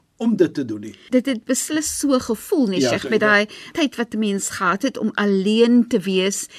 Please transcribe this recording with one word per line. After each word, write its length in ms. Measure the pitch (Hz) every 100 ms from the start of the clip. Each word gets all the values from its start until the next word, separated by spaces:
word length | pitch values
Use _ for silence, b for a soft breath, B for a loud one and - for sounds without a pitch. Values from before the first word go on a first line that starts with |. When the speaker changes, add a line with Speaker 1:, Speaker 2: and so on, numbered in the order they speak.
| _ _
Speaker 1:
om 180 | 233 214
dit 160 | 160
te 100 | 151 127
doen 140 | 104
nie. 140 | 107 - -
Speaker 2:
Dit 140 | 254 254
het 180 | 233 -
beslis 540 | 262 - 302 311 -
so 180 | 285 254
gevoel, 480 | 254 220 - 359 226
nie, 120 | 185
Speaker 1:
Ja, 100 | -
Speaker 2:
Sheikh, 120 | -
Speaker 1:
so, 80 | 269
Speaker 2:
met 120 | 220
Speaker 1:
ja. 60 | 214
Speaker 2:
daai 200 | 208 208 B B
tyd 220 | - 285 -
wat 160 | 233
'n 60 | 214
mens 300 | 214 196 -
gehad 320 | - 185 190
het 140 | 269 -
om 140 | 214 -
alleen 720 | 208 196 190 220 233 240 233
te 120 | 233
wees 480 | 185 185 190 190 -